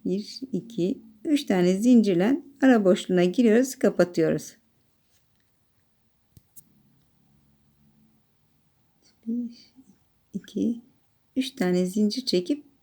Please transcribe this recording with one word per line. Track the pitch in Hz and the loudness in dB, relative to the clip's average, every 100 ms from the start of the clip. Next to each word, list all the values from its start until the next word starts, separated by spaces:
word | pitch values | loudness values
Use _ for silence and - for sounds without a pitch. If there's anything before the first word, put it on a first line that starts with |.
| 190 | -4
Bir, | 190 214 - - | -6 -8 -16 -10
iki, | 180 - - 180 - - _ 330 | -10 -10 -6 -4 -6 -14 _ -2
üç | 285 | -2
tane | - 190 180 190 | 0 0 2 2
zincirle | 240 240 202 170 202 294 - _ | 4 6 6 2 0 -2 -6 _
ara | 269 233 190 | 4 4 4
boşluğuna | 180 - 180 | 2 0 0
giriyoruz, | 180 180 233 220 262 - | 2 2 2 2 0 -2
kapatıyoruz. | 208 - 175 175 156 156 - - _ _ _ _ _ _ _ _ _ _ _ _ _ _ _ _ _ _ _ - _ _ _ _ _ _ _ _ _ _ _ _ _ 73 73 73 _ _ _ _ _ _ _ _ _ _ 226 | -2 0 -2 0 -2 -2 -6 -20 _ _ _ _ _ _ _ _ _ _ _ _ _ _ _ _ _ _ _ -20 _ _ _ _ _ _ _ _ _ _ _ _ _ _ _ _ _ _ _ _ _ _ _ _ _ _ -8
Bir, | 240 233 - _ _ _ _ _ _ _ | -6 -8 -12 _ _ _ _ _ _ _
iki, | 196 - 202 214 233 _ _ _ _ _ - | -14 -10 -4 -4 -4 _ _ _ _ _ -8
üç | 262 | -8
tane | - 180 180 185 | -6 -2 -2 -2
zincir | 208 208 254 - | -2 -2 -2 -4
çekip | 180 180 294 - _ | -4 -2 -8 -10 _